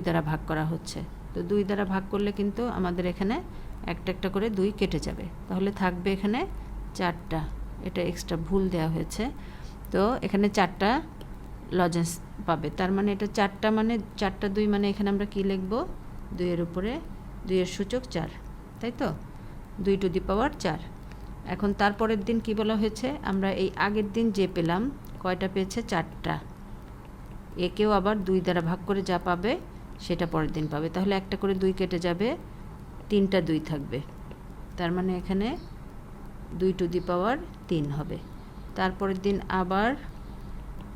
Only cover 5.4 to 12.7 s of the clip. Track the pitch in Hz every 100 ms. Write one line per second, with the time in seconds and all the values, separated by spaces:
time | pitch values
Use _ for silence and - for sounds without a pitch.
5.4 | - 185 196 202 185 180 190 190 202 233
6.4 | 359 - - - - - 180 170 - 160
7.4 | 156 - - - 185 180 175 175 - 165
8.4 | 160 190 190 175 160 160 160 - 233 -
9.4 | - - - - - 180 202 254 - 196
10.4 | 208 208 180 - 202 269 339 - - -
11.4 | - - - 180 175 170 170 - - -
12.4 | - 240 -